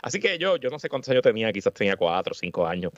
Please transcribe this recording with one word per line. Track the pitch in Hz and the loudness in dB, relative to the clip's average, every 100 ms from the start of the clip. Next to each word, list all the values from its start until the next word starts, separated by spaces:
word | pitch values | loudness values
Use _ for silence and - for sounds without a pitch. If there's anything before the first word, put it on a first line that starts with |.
Así | - - | -8 -2
que | - 175 | 0 0
yo, | 185 175 | 0 0
yo | 127 | -2
no | 147 | -4
sé | 156 | -6
cuántos | 139 131 | -4 0
años | 127 | 4
tenía, | 127 110 110 | 4 4 0
quizás | 98 98 | 0 -2
tenía | - 101 95 | 0 0 2
cuatro | 85 87 - | 2 2 -2
o | |
cinco | - 90 - 85 | -6 -6 -2 0
años, | 90 90 | -2 -6